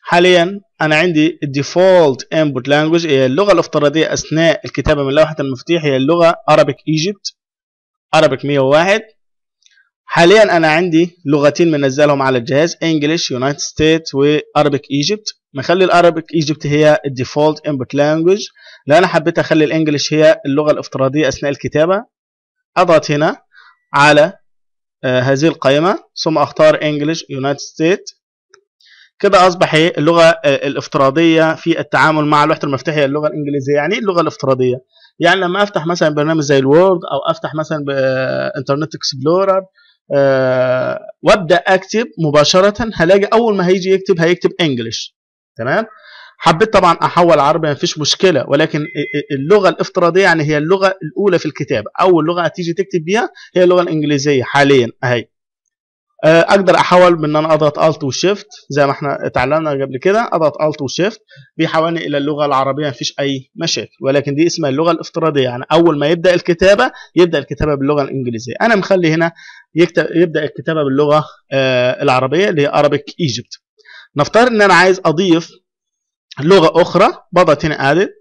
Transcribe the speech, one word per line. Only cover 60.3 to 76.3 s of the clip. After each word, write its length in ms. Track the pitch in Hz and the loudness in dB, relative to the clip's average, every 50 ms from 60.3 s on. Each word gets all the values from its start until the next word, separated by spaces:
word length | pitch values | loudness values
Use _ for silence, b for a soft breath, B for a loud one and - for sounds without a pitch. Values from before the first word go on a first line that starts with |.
| - | -2
أضغط 200 | 170 160 147 143 | 0 0 0 0
Alt 280 | - 151 156 143 - | 0 -4 -4 -2 -4
و 60 | 143 | -8
Shift 300 | 123 - - 170 214 214 - _ b b 143 135 b b | -8 -4 -4 -4 -4 -4 -8 _ b b -20 -20 b b
بيحولني 500 | - 160 156 156 165 160 170 165 165 - | -4 -4 -2 0 -2 -2 -2 -4 -4 -4
إلى 100 | 143 143 | -4 -4
اللغة 280 | 143 139 147 151 143 151 | -4 -2 -4 -4 -2 -2
العربية 420 | 143 139 131 135 135 135 143 156 | 0 0 0 0 -2 -4 -4 -6
مفيش 260 | 143 131 - - - - - | -6 -8 -8 -10 -10 -6 -4
أي 320 | 143 139 139 131 131 _ _ | -4 -4 -4 -6 -10 _ _
مشاكل، 400 | - 165 160 - - 104 - _ _ | -10 -6 -6 -6 -6 -8 -10 _ _
ولكن 340 | - 135 139 143 135 147 139 | -4 0 0 0 -2 -2 0
دي 120 | 143 165 | 0 0
اسمها 220 | 170 - 175 165 - | 0 0 -2 -4 -4
اللغة 220 | 131 143 165 170 | -2 -2 0 -2
الافتراضية، 520 | 170 160 165 - _ 170 165 160 143 143 127 | -2 -2 -6 -10 _ -4 -4 -2 0 0 -2
يعني 200 | 123 120 123 131 _ | -2 -4 -8 -6 _
أول 280 | 151 165 170 170 156 143 | 2 4 4 2 2 2
ما 80 | 143 | 0
يبدأ 260 | 147 175 170 165 185 175 | 0 -2 2 2 0 0
الكتابة 580 | 180 - - 170 - 190 190 202 202 247 - B B B B B | 2 0 -2 -2 2 4 4 4 4 2 -4 B B B B B
يبدأ 240 | 156 180 175 160 147 | 2 2 2 2 -4
الكتابة 360 | - _ 143 - 151 151 147 | -4 _ -6 -4 -2 -2 -2
باللغة 260 | 139 135 139 147 147 | -2 0 -2 0 -2
الإنجليزية. 520 | 139 - - 135 127 123 117 110 120 123 - - | -2 -4 -6 -6 -6 -6 -6 -8 -10 -10 -6 -4
أنا 140 | - 233 226 | 0 0 0
مخلي 380 | 196 175 - 196 185 175 156 160 | 0 0 0 0 0 2 0 0
هنا 180 | 165 165 165 - B B B B B B B _ | 0 -2 -2 -4 B B B B B B B _
يكتب، 320 | 160 175 170 - 170 156 - - | 0 0 2 2 -2 -2 0 0
يبدأ 280 | 165 180 170 151 156 147 | 0 0 0 0 -4 -6
الكتابة 400 | - - - 131 - 160 160 147 | -6 -8 -8 -6 -4 -2 -2 -2
باللغة، 420 | 139 135 139 151 147 147 151 147 - - _ _ _ | 0 0 0 2 2 2 0 0 -4 -14 _ _ _
آه، 520 | 135 135 135 131 131 123 123 127 127 - 143 | -4 -2 0 0 0 0 0 0 -2 -2 0
العربية 460 | 143 127 127 127 131 143 165 196 214 | 0 0 0 0 0 0 0 0 0
اللي 120 | 190 147 | 0 0
هي 100 | 143 143 | -2 0
Arabic 400 | - 151 147 143 147 139 - - | 0 2 2 2 0 -2 -6 -10
Egypt. 500 | - - 175 135 104 117 - _ - _ _ _ _ B B B B B B B B | -8 -4 -4 -4 -4 -6 -10 _ -20 _ _ _ _ B B B B B B B B
نفترض 300 | 143 147 - - 214 240 | -4 -4 0 2 2 2
إن 140 | 254 233 214 | 4 4 2
أنا 120 | 208 196 180 | 2 4 4
عايز 280 | 170 180 190 185 190 - | 4 4 4 2 2 0
أضيف 460 | 170 151 160 202 185 165 165 165 - - _ _ _ _ _ _ _ _ _ _ _ _ _ _ _ | -2 0 0 2 2 2 0 0 -6 -20 _ _ _ _ _ _ _ _ _ _ _ _ _ _ _